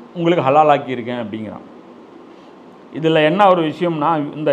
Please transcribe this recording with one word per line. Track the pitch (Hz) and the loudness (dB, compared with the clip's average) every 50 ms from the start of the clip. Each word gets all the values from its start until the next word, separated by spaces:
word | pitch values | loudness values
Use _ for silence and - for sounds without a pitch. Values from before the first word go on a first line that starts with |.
| - - - 180 | -20 -14 -8 -2
உங்களுக்கு | 165 165 175 165 131 131 | 0 0 2 2 2 2
ஹலாலாக்கியிருக்கேன்" | 139 151 156 151 143 139 - 123 131 120 110 123 123 123 117 | 4 4 4 4 2 2 0 -4 -8 -8 -8 -8 -8 -8 -8
அப்படிங்கிறான். | 104 104 110 110 101 92 - - - - - - - - - - - - - - - - - - - - - - - - - - - - 143 | -8 -10 -10 -10 -12 -14 -16 -18 -20 -20 -20 -20 -20 -20 -20 -20 -20 -20 -20 -20 -20 -20 -20 -20 -20 -20 -20 -20 -20 -20 -20 -20 -16 -8 -4
இதுல | 160 160 160 156 151 156 | 0 2 2 4 2 2
என்ன | 170 202 208 190 180 | 4 4 4 4 4
ஒரு | 175 160 151 | 4 0 -2
விஷயம்னா, | 147 - 180 175 165 151 147 160 165 151 143 147 - 147 | -4 -4 -4 -4 -2 -2 -2 0 0 -2 -4 -6 -8 -4
இந்த | 156 151 | -2 0